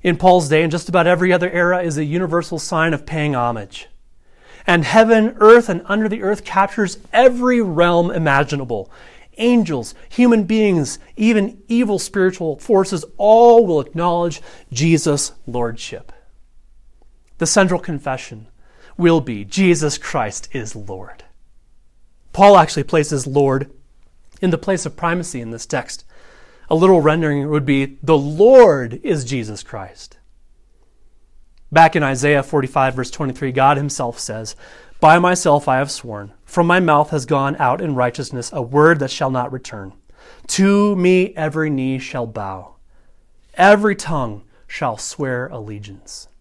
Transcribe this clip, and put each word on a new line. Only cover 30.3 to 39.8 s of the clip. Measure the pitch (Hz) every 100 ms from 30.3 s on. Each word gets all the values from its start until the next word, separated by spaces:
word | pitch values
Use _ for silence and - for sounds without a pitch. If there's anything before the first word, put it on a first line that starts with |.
| _ - _ _ _ _ _ - _ _ - _ _ -
Back | 151 165
in | 160
Isaiah | 143 131 143 143
forty-five, | 135 147 131 139 131 127
verse | 123
twenty-three, | - 139 127 135
God | 131 135 143
himself | 147 - 123 -
says, | - 110 110 - - - - -
"By | 156 170
myself | 180 180 170 147 139
I | 131
have | 139
sworn, | - 120 104 101 _ -
from | - 170
my | 180
mouth | 175 147 151
has | 151 127
gone | 143 139 147
out | 131 208
in | 175 131
righteousness | 123 120 135 127 120
a | 147
word | 117 139 156 160
that | 135
shall | - 135
not | 131 123
return. | 127 - 107